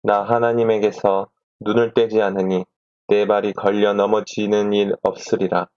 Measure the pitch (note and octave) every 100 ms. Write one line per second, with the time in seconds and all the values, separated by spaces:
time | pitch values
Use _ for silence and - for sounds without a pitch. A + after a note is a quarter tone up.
0 | G#2+ G2+ G2+ A#2 A#2 A#2 A2+ G#2+ G#2 G2
1 | G2+ G2 G2+ _ _ _ G#2 A2+ A#2 A#2+
2 | A2+ A2 G2+ G2 F#2+ F#2 F#2 _ _ _
3 | - G#2 G#2 G#2 G#2 F#2+ G2+ G#2 G#2 G2+
4 | G2+ G#2+ G2+ - G#2 G#2 G#2 G#2 G2+ -
5 | G2 - - G#2+ F#2+ F2+ F2+